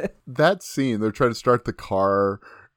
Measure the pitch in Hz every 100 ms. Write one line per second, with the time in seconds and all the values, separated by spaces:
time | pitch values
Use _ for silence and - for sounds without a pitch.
0 | 185 - - 127 156 196 - - 135 110
1 | 107 104 123 113 - 120 - - - 95
2 | 98 98 101 101 - - _